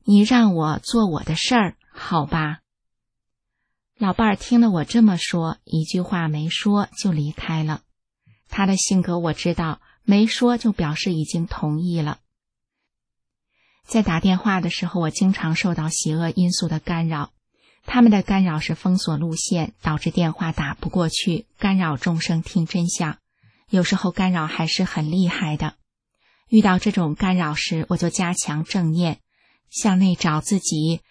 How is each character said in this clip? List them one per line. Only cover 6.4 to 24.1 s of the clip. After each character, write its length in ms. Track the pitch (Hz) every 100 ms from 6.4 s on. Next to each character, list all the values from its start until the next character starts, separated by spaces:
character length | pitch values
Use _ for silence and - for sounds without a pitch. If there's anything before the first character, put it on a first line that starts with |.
| 160
说 380 | - 208 202 202 -
就 140 | 196
离 200 | 151 147
开 320 | - - 160
了。 160 | 156 151 _ _ _ _ _ _ _
他 180 | - 196
的 100 | 190
性 240 | - 190
格 180 | 175 175
我 140 | 165
知 220 | 151 175
道， 260 | 170 160 - _ _
没 220 | - 202 220
说 320 | - 247 233
就 120 | 226
表 240 | 196 156
示 200 | 156 196
已 100 | 165
经 220 | 151 170 165
同 340 | - 156 151
意 220 | 180 170
了。 160 | 147 - _ _ _ _ _ _ _ _ _ _ _ _ _ _ _ _
在 180 | - 226
打 180 | 208 165
电 180 | 196 185
话 220 | 214 190
的 100 | 170
时 160 | - 175
候， 140 | 180
我 100 | 160
经 220 | - 190
常 240 | 196 160 165
受 180 | 190
到 140 | 170 156
邪 260 | - 165
恶 160 | 156 165
因 220 | - 175
素 160 | - 170
的 100 | 160
干 300 | - 165 165
扰， 240 | 151 - _ _ _ _ _
他 160 | - 254
们 120 | 233
的 100 | 202
干 220 | - 196
扰 160 | 185 156
是 160 | - 160
封 200 | 185 185
锁 200 | - 151
路 180 | 165
线， 400 | 160 - 175 - -
导 160 | - 151
致 120 | 170
电 220 | 185 165
话 200 | - 165
打 220 | - 143
不 140 | 131 -
过 200 | 180 165
去， 380 | - 196 170 - -
干 180 | 202 190
扰 200 | 165 -
众 240 | 185 165
生 220 | - 165
听 220 | - 180
真 240 | 160 180 170
相。 300 | - 160 - _ _ _ _ _
有 140 | 190
时 140 | 170 190
候 160 | 208